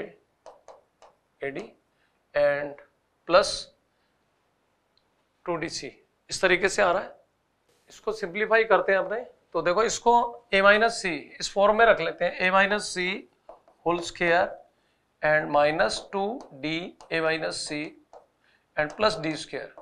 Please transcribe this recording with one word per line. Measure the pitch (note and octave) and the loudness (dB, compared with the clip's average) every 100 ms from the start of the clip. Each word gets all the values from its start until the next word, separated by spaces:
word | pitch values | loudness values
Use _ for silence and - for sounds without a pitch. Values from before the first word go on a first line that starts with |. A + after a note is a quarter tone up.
| E3 - _ _ - - - - _ _ - _ _ _ | -8 -14 _ _ -20 -20 -20 -20 _ _ -20 _ _ _
ए | C#3 | -10
डी | C3+ A2+ _ _ _ _ _ _ | -10 -14 _ _ _ _ _ _
and | D3 D3 C#3+ C#3+ C#3 - _ _ _ - | 0 2 0 -4 -12 -20 _ _ _ 2
प्लस | F3 G3+ - - _ _ _ _ _ _ _ _ _ _ _ _ _ _ _ _ _ - | 2 2 -2 -12 _ _ _ _ _ _ _ _ _ _ _ _ _ _ _ _ _ -8
टू | E3+ | -6
डी | D#3+ | -6
सी, | - C3+ - _ _ - | -8 -14 -16 _ _ -12
इस | - | -2
तरीके | F#3 F3 F#3+ | 2 2 2
से | - | 2
आ | F#3+ | 2
रहा | F3+ | 2
है। | A#3 - _ _ _ _ _ _ _ | -2 -12 _ _ _ _ _ _ _
इसको | - - | -12 -8
सिंप्लीफाई | G#3+ F#3+ F#3 G#3+ A3 | -8 -6 -4 2 2
करते | A3 F#3 F3+ | 4 4 4
हैं | G3 | 0
अपने, | F#3 G#3+ - _ _ | -2 -6 -10 _ _
तो | E3+ | -4
देखो | D#3+ F3 | 0 0
इसको | A3 - A#3 A#3+ A#3+ - - | 0 0 2 2 2 -6 -2
A | G3 | 4
माइनस | G3 G#3 A3+ - | 6 6 4 -2
C | F#3+ D3+ - - | -6 -6 -10 -12
इस | F3 | -6
फॉर्म | - G3+ A3 | 2 4 6
में | A#3 | 6
रख | F#3 | 6
लेते | E3 D#3+ | 0 -2
हैं, | F3+ - | -4 -2
A | F#3 | 2
minus | F#3+ G3 G#3 G3+ | 2 2 0 -4
C | F#3 F3+ G#3 - _ - - _ _ E3 | -6 -4 -6 -10 _ -20 -20 _ _ -4
whole | F3 | -4
square | E3+ - F3 E3+ G3 - - _ _ _ _ _ | -4 -2 2 2 0 -6 -20 _ _ _ _ _
and | D3+ D#3 D#3+ | 0 0 2
minus | D3 D3 D#3+ A3 - - | 2 2 2 -2 -4 -6
two | G3 G3+ B3+ - C#3 | -4 -4 -6 -14 -12
D | D3 D#3+ F3+ - - | -8 -8 -10 -16 -8
A | E3 | -4
minus | D#3+ D#3+ E3+ E3+ - | -2 -2 -4 -8 -8
C | D3 D3+ - _ - _ _ _ _ _ - | -8 -10 -14 _ -20 _ _ _ _ _ -6
and | D3+ - | -4 -2
plus | G#3+ - | -2 -2
D | D#3+ D3+ | -6 -8
square | - C3+ - - | -10 -12 -14 -20